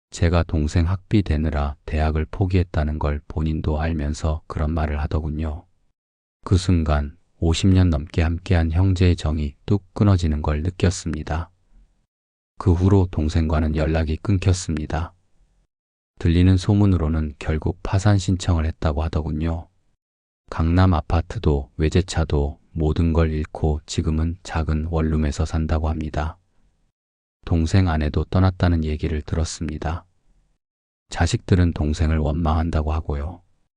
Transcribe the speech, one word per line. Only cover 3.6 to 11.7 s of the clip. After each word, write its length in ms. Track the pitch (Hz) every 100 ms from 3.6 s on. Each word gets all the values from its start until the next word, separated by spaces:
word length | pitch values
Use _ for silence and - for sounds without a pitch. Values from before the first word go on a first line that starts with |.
| 73 78
알면서 640 | 82 80 73 73 78 78 -
그런 280 | - 73
말을 260 | 78 76 73
하더군요. 640 | 73 82 78 76 78 78 - _ _ _ _ _ _ _
그 140 | - 92
순간 600 | - 87 78 73 71 - _ -
오십 320 | 82 80 98
년 200 | 95 90
넘게 320 | 78 73 -
함께한 500 | 80 85 - 87 82
형제의 440 | 82 95 90 90 82
정이 400 | 78 78 73 - -
뚝 200 | 101 -
끊어지는 480 | - 104 95 85 76
걸 220 | 76 76
느꼈습니다. 840 | 80 - 90 - 82 78 76 78 82 _ _